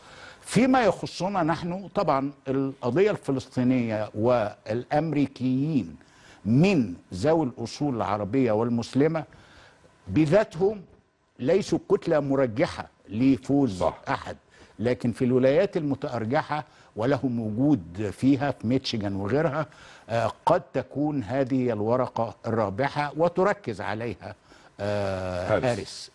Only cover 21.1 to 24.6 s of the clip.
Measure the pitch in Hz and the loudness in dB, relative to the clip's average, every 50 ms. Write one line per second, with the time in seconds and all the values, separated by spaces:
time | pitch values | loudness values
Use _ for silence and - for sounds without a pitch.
21.1 | 147 139 110 90 127 139 135 120 135 131 123 120 113 104 104 110 120 127 123 - | -2 -2 -4 -2 -2 -2 0 0 0 0 0 0 0 0 0 0 2 0 0 -2
22.1 | - - 117 110 - - - 117 110 113 110 98 95 101 139 139 - 147 147 143 | -2 -4 -4 -4 -6 -10 -6 -2 0 0 0 0 0 -2 -4 -2 -2 -4 -4 -4
23.1 | 139 151 165 175 175 180 185 202 202 202 - 123 107 92 98 95 104 110 117 120 | -2 0 0 0 2 2 2 2 0 -2 -6 -10 -8 -6 -6 -6 -6 -4 -6 -6
24.1 | 98 - 87 101 104 - _ _ - - | -8 -10 -12 -16 -18 -18 _ _ -20 -20